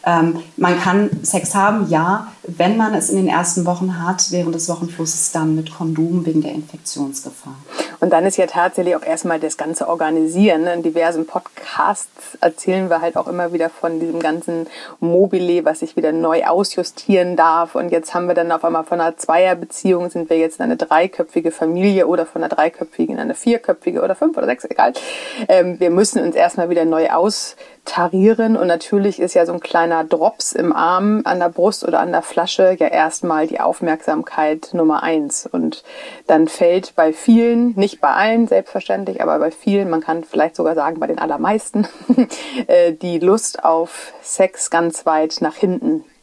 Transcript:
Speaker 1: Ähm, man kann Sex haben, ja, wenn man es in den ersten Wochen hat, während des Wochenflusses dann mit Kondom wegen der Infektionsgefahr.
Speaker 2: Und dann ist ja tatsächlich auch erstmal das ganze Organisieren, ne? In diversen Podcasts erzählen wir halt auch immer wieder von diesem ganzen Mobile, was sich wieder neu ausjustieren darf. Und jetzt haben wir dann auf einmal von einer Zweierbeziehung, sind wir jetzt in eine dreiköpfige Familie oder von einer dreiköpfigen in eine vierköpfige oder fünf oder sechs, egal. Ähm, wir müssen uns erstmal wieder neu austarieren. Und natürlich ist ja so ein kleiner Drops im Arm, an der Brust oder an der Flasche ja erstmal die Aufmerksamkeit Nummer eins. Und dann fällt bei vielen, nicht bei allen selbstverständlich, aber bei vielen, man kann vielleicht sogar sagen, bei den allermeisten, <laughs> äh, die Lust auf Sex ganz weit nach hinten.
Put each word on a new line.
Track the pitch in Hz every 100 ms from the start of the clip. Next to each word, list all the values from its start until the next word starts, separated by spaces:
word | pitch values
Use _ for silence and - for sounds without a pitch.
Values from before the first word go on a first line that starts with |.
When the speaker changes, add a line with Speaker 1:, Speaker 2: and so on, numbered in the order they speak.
| -
Speaker 1:
Ähm, | 170 165 160 - -
man | 180 175
kann | 185 190 208 160
Sex | - 190 -
haben, | 202 202 214 175
ja, | 160 165 208 - - -
wenn | 170 180 220
man | 220
es | 208 -
in | 196
den | 190
ersten | - 175 -
Wochen | 175 180 185 175 170
hat, | 185 -
während | 175 170
des | 165 -
Wochenflusses | 165 165 - 160 - -
dann | 165 160
mit | 156 160
Kondom | - 165 156 165 180 170
wegen | 156
der | 151
Infektionsgefahr. | 151 151 - - - 139 139 127 - - 135 143 - - -
Speaker 2:
Und | 190
dann | 170 185
ist | 190
ja | 180
tatsächlich | 185 175 185 180 170
auch |
erstmal | - 160 180 160
das | 156 -
ganze | 151 165 156
Organisieren, | 170 156 160 160 170 208 160
ne? | 170
In | 175
diversen | 165 160 165 170 160
Podcasts | - - - - - 160 202 - - - -
erzählen | 170 160 - 185 185
wir | 165
halt | 170 170
auch | 170
immer | 175 175
wieder | 170 165
von | - 170 165
diesem | 165 165
ganzen | 160 160 165 170 160 - - -
Mobile, | 165 170 196 185 180 175
was | 156 160
sich | 165 -
wieder | 156
neu | 160 165 165
ausjustieren | - 175 202 - 175 - - 190 180 175
darf. | 165 165 165
Und | - 175
jetzt | 170 160
haben | 180 175
wir |
dann | 175 170
auf | 165
einmal | 170 165
von | 160 175
einer | 165 165
Zweierbeziehung, | - 165 185 180 175 - 190 180 175
sind | 175 160
wir | 165
jetzt | 160 160
in |
eine | 165 165
dreiköpfige | 160 156 185 - 165 - 165
Familie | 165 160 175 196 190 165
oder | 175 160
von | 170
einer | 160
dreiköpfigen | - 156 - 160 - 165
in | -
eine | 151
vierköpfige | 156 - 240 - 180 - 175
oder | 190
fünf | 190 311 320
oder | -
sechs, | 254
egal. | - - - 254 - - - - 220
Ähm, | 185 180 175
wir | 175
müssen | 170 214 220
uns | 170
erstmal | 160 175 185 170
wieder | 170
neu | 165 160 160
austarieren. | 165 190 208 - - - - - - 175 190 202 226 226 220
Und | 180
natürlich | 170 - 202 202 -
ist | 180
ja | 185 170
so |
ein | 175
kleiner | - 170 170 165
Drops | 160 165 165 170 -
im | - 170
Arm, | - 160 185 202 214
an | - 180
der | 175
Brust | 170 180 -
oder | - -
an | 180
der | 170
Flasche | - - 170 - 185 185
ja | 160
erstmal | 165 156 - 180 160 160
die | 160
Aufmerksamkeit | 175 - 170 160 - 156 165 - 156 156 -
Nummer | 175 160 156
eins. | - 160 143 - -
Und | - 160 - - - - - -
dann | 156 160
fällt | - 175 180 185 -
bei | 160
vielen, | 156 - 226 233 233 240 196
nicht | 196 -
bei | -
allen | 175 208 226 226
selbstverständlich, | 190 190 196 - 196 190 185
aber | 170 151
bei | 156
vielen, | 160 - 202 196
man | 165
kann | 160 165
vielleicht | 160 - 160 -
sogar | 165
sagen, | 160 147 175
bei | 156
den | 165
allermeisten, | 160 151 175 214 - 214 214 - -
<laughs> | 247 247 - 302 262 -
äh, | 180 175
die | 160 180 170
Lust | 175 214 - -
auf | - 165 170 - - -
Sex | - - 190 - -
ganz | 170 170 165 -
weit | 156 156 -
nach | 160
hinten. | - 202 180 - 156 - _